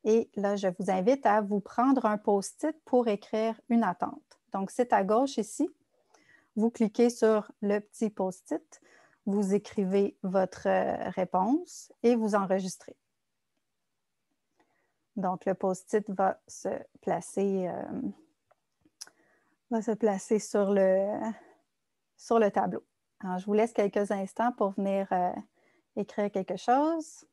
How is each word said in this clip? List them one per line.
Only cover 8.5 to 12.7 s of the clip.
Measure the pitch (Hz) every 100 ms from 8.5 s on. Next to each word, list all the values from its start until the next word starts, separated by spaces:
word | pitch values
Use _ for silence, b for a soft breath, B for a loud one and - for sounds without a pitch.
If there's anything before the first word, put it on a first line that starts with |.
| 311 _ - b b b b -
vous | 196 196
écrivez | 202 208 - 185 196 196 _
votre, | 190 190 185 - 196
euh, | 185 - - -
réponse | 185 180 185 202 302 359 - - _
et | 233 240
vous | 220
enregistrez. | 202 190 190 190